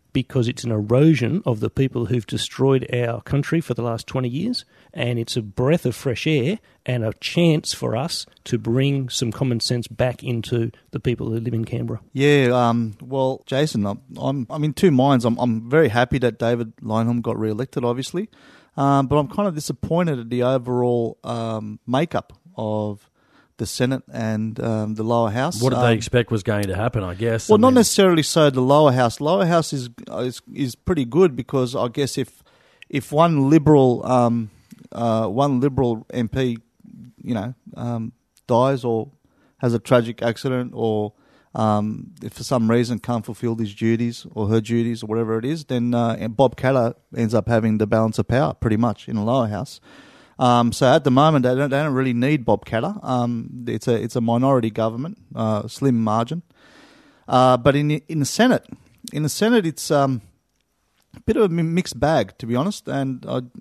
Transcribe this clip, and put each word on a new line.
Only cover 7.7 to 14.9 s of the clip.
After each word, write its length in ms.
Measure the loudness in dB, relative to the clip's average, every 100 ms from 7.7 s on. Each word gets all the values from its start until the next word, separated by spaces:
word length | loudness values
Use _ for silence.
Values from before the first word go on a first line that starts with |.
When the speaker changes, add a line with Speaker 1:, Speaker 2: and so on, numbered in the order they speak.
| -6
Speaker 1:
for 200 | -4 -4
us 300 | -4 -8 -12 _
to 140 | -6 -4
bring 500 | 0 0 2 0 -4
some 220 | -4 -4
common 280 | -2 -2 -2
sense 280 | -2 -2 -4
back 360 | -4 -4 -4
into 480 | -6 -6 -4 -2 -2 -6 _
the 100 | -6
people 300 | -4 -4 -4
who 100 | -6
live 140 | -4
in 100 | -4
Canberra. 380 | -4 -6 -6 -10 -10
Speaker 2:
Yeah, 340 | 0 4 6 4
um, 500 | 4 4 2 -2 -6
well, 440 | -8 -2 -2 -4 -4
Jason, 400 | -2 0 0 -4
I'm, 160 | -6 -12 -8
I'm, 300 | -4 -4 -6
I'm 140 | -4
in 100 | -4
two 160 | 2
minds. 340 | 4